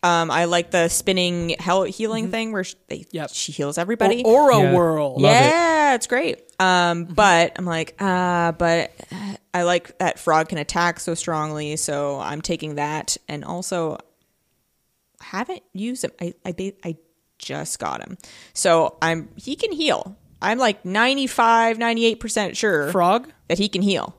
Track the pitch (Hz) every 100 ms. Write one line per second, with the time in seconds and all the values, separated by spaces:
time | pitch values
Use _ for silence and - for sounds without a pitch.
0 | 175 170 165 143 170 175 170 185 170 -
1 | - 185 180 175 170 160 170 185 185 190
2 | 220 220 220 226 226 208 185 - _ 147
3 | - 165 147 - - 147 143 151 175 226
4 | 220 233 233 240 294 233 185 175 170 156
5 | 147 131 135 233 277 330 339 320 294 247
6 | - 247 165 - _ _ 185 180 175 170
7 | 170 170 208 170 170 - 180 165 160 -
8 | 196 180 180 175 170 165 170 170 - -
9 | - 190 202 202 _ 180 175 175 - -
10 | 185 - - 160 160 165 143 175 175 170
11 | - 165 - 156 151 151 151 156 - 143
12 | 143 139 76 147 - 170 156 147 147 151
13 | - - - 147 - 175 185 180 160 -
14 | - _ _ _ _ _ _ _ _ _
15 | _ _ - 185 233 381 _ 185 220 254
16 | - _ 175 - - 180 190 196 175 160
17 | _ _ _ _ - 139 156 - 90 64
18 | - 185 - - - - 190 165 160 -
19 | 160 165 - - - 294 453 320 311 -
20 | - 202 _ _ - 226 247 202 180 196
21 | 240 277 262 - 233 226 226 226 233 233
22 | 233 226 226 220 202 - 220 165 143 180
23 | 175 220 254 - _ 170 202 185 196 190
24 | -